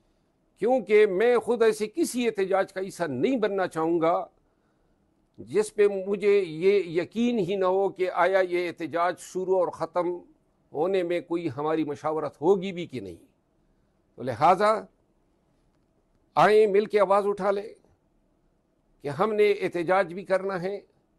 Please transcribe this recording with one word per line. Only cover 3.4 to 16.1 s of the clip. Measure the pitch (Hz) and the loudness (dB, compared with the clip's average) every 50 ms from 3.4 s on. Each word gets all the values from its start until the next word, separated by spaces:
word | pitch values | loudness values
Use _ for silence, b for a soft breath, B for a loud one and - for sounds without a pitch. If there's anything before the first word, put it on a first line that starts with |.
| 208 202 202 190 185 - | -2 -2 0 -2 -2 -2
चाहूँगा | - 160 160 165 170 170 160 165 180 190 170 - _ _ _ _ _ _ _ _ _ _ _ _ _ _ _ _ _ _ _ _ _ - | -2 -2 -2 0 0 2 2 2 0 0 -2 -8 _ _ _ _ _ _ _ _ _ _ _ _ _ _ _ _ _ _ _ _ _ -20
जिस | 98 107 143 202 208 - | -10 -4 -2 -2 -2 -2
पे | - 208 202 | 0 2 2
मुझे | 202 202 190 185 202 202 190 202 202 202 202 | 2 2 -2 -4 -4 -4 0 2 2 2 2
ये | 185 165 151 156 175 190 202 202 170 175 | 2 -2 -4 0 2 2 2 2 0 -2
यकीन | 156 175 170 - - 214 240 240 240 226 | -2 -4 -4 -2 -2 -2 -2 0 0 0
ही | 180 160 202 | -2 -2 -2
ना | 196 190 | 0 0
हो | 180 185 190 196 190 | 0 2 2 0 -2
कि | - - 185 | -2 -2 -4
आया | 180 - - 170 185 190 190 | -2 0 2 2 4 4 2
ये | 185 180 175 175 180 | 2 0 -2 -2 -2
एहतजाज | 170 156 - 170 147 139 170 170 180 170 | -4 -6 -8 -8 -6 -2 -2 -2 -2 -2
शुरू | - - - - 185 185 175 190 | -6 -10 -10 -8 -6 -2 0 2
और | 185 170 - - | 2 2 0 -2
ख़त्म | - 160 160 - 180 175 175 180 175 - _ _ _ _ _ _ _ _ _ | -6 -8 -4 -2 -2 -2 -2 -4 -8 -10 _ _ _ _ _ _ _ _ _
होने | - 143 165 190 196 190 175 | -4 -2 -2 0 0 0 0
में | 170 175 170 - | 0 -2 -4 -4
कोई | - 170 175 170 156 | -4 -6 -4 -4 -6
हमारी | 113 139 151 156 160 160 151 | -6 -4 -4 -2 -2 -2 -2
मशावरत | 143 143 - - 156 156 156 151 139 - - | -4 -6 -6 -6 -4 -4 -4 -6 -6 -6 -2
होगी | 143 175 202 185 180 196 | 2 2 2 2 0 -6
भी | 180 175 165 | -8 -8 -10
कि | - 131 120 | -10 -10 -12
नहीं। | 98 92 82 - - _ _ _ _ _ _ _ _ _ _ _ _ _ _ _ _ _ _ | -12 -12 -16 -18 -20 _ _ _ _ _ _ _ _ _ _ _ _ _ _ _ _ _ _
तो | - 120 | -12 -8
लिहाजा | 131 117 104 151 165 190 185 208 214 220 202 190 - _ _ _ _ _ _ _ _ _ _ _ _ _ _ _ _ _ _ _ _ _ _ _ _ | -8 -2 2 4 4 4 4 2 0 0 0 -4 -12 _ _ _ _ _ _ _ _ _ _ _ _ _ _ _ _ _ _ _ _ _ _ _ _